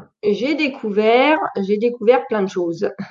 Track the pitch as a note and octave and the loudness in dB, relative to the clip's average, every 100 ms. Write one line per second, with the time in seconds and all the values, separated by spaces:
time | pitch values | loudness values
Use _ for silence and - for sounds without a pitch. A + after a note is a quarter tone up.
0 | - _ G#3+ G3+ C4+ D#4+ C#4+ - A3 G3 | -20 _ -2 0 0 0 -2 -4 -4 0
1 | A3 A#3+ C#4+ D#4 - - G3 G#3 A#3+ A#3+ | 4 4 4 2 0 -4 -2 0 0 0
2 | G#3 C4 C4 G#3+ F#3+ F#3+ E3+ D#3+ G3+ - | 2 2 2 -2 -2 -2 -4 -4 -6 -6
3 | - | -2